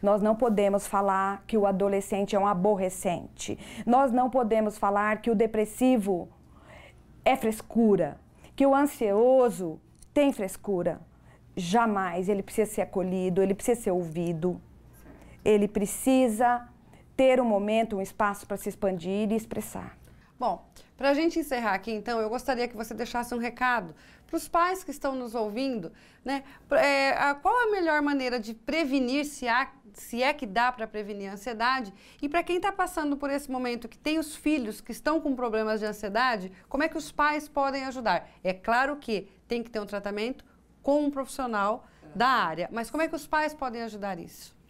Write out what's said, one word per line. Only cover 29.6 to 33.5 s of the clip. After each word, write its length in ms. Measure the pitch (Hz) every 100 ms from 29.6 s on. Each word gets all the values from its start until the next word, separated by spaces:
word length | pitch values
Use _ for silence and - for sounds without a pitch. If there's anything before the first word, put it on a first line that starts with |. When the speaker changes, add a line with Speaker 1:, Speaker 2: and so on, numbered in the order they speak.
| 262 - -
Speaker 2:
se 280 | - - 233
é 100 | 254
que 140 | 294 220
dá 240 | 190 240
pra 160 | 247 220
prevenir 420 | 214 208 202 196
a 40 |
ansiedade? 600 | 196 220 226 233 262 214 - - -
E 60 | 285
pra 160 | 330
quem 160 | 339 349
tá 100 | 392
passando 460 | 392 359 339 294 285
por 140 | 285
esse 200 | 277 277